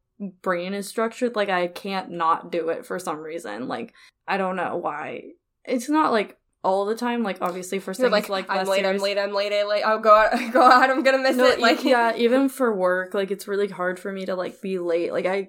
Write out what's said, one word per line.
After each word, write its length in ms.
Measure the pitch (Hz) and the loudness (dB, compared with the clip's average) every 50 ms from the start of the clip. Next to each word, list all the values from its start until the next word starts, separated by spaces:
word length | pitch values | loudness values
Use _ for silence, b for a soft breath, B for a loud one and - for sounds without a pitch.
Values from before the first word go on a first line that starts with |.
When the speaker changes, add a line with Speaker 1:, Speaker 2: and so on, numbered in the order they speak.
| _ _ _ - 202 190 180 _ | _ _ _ -12 -12 -12 -12 _
Speaker 1:
brain 320 | - 185 180 175 175 185 202 | -4 -2 -2 -2 -2 -6 -6
is 140 | 202 196 196 | -6 -8 -6
structured, 460 | - - 226 226 226 - 247 233 240 | -4 -2 -2 -2 -2 -2 -2 -2 0
like, 120 | 214 202 202 | 0 0 0
I 180 | 185 180 180 | 0 0 0
can't 420 | 175 175 - - 202 196 190 185 - | -2 -4 -8 -8 -6 -6 -6 -6 -6
not 400 | 175 170 165 160 170 170 - 175 | -4 -2 2 2 2 0 -2 -4
do 180 | 175 170 160 160 | -4 -4 -2 -2
it 160 | 165 - - | -4 -4 -6
for 140 | - 190 180 | -8 -8 -8
some 200 | 180 180 156 151 | -6 -8 -8 -8
reason. 480 | 160 156 160 170 - 104 - - 254 - | -10 -10 -12 -10 -10 -10 -10 -8 -8 -8
Like, 240 | - 113 117 - b b b b b _ - | -8 -8 -10 -12 b b b b b _ -6
I 80 | - 180 | -4 -2
don't 200 | - 190 185 185 | -2 -2 -2 -2
know 180 | 185 170 131 - | -4 -4 -4 -4
why. 480 | 175 175 156 147 147 139 131 - 127 - - - _ _ _ _ _ - | -4 -6 -6 -6 -6 -10 -10 -12 -12 -14 -16 -20 _ _ _ _ _ -8
It's 240 | - 254 247 233 | -4 -4 -4 -2
not, 240 | - 294 311 302 - | 0 0 2 2 2
like, 240 | 240 220 196 - - _ _ _ _ _ | 2 0 -2 -2 -8 _ _ _ _ _
all 220 | - 185 190 196 202 | -2 0 0 0 0
the 100 | 202 226 | -2 -2
time, 280 | 226 240 240 240 240 226 | -2 -2 -4 -2 -2 -2
like, 140 | 196 185 - | -4 -4 -4
obviously 380 | - 180 175 190 180 185 196 196 | -4 -4 -4 -6 -8 -6 -8 -8
for 120 | 190 - | -6 -6
Speaker 2:
You're 180 | 185 240 254 240 | -4 0 0 2
Speaker 1:
things, 20 | |
Speaker 2:
like, 160 | 208 208 208 | 2 2 0
Speaker 1:
like, 180 | - 196 190 190 - | -2 -4 -6 -4 -4
Speaker 2:
"I'm 80 | - | -4
Speaker 1:
less 100 | 190 190 | -2 0
Speaker 2:
late, 120 | 190 190 196 190 | 0 0 2 2
I'm 140 | 190 190 202 | 0 0 0
Speaker 1:
serious 20 | |
Speaker 2:
late, 160 | 196 202 202 | 0 -2 -2
I'm 140 | 202 202 202 202 | -2 -2 -2 -2
late, 200 | 196 202 208 202 | -2 -2 0 0
I'm 140 | 208 208 208 | -2 0 0
late. 140 | 208 202 - | 0 0 2
I'll 160 | 220 220 220 | 2 0 2
go 140 | 220 220 208 | 6 6 8
out, 200 | 214 214 - - | 8 6 4 2
<laughs> 180 | 240 247 233 | 0 -2 0
go 100 | - 330 | 4 6
out, 280 | 285 254 262 247 254 269 | 8 8 8 8 6 4
I'm 140 | 262 269 247 | 2 2 4
gonna 160 | 269 269 262 | 4 4 4
miss 180 | 262 262 - | 2 2 2
Speaker 1:
No, 80 | 247 247 | 4 4
Speaker 2:
it," 140 | 254 240 - | 4 4 4
Speaker 1:
e-, 20 | |
Speaker 2:
like 240 | 247 339 339 - - | 4 2 2 4 4
Speaker 1:
yeah, 280 | 294 254 240 233 233 226 | 2 4 4 4 2 2
even 320 | - 240 226 247 262 277 269 | 2 2 4 4 4 2 2
for 260 | 262 - 262 233 214 | 0 0 0 0 0
work, 380 | 190 185 180 180 185 185 180 - | 2 2 2 2 0 -2 -2 -2
like, 180 | 202 196 190 | -4 -2 -2
it's 160 | 202 196 - | -4 -8 -6
really 220 | 208 202 196 202 196 | -4 -2 -2 -2 -2
hard 280 | 185 180 180 180 180 | -2 -4 -4 -4 -4
for 140 | 180 - 202 | -6 -8 -10
me 140 | 196 190 190 | -8 -8 -6
to, 100 | 185 190 | -6 -4
like, 240 | 185 175 - - - | -4 -6 -8 -8 -8
be 160 | - 190 190 | -8 -6 -4
late. 360 | 180 175 175 170 170 170 - - | -4 -2 0 0 0 0 -2 -2
Like, 120 | 175 170 | -2 -2
I 180 | 180 190 196 196 | -2 -2 -2 -4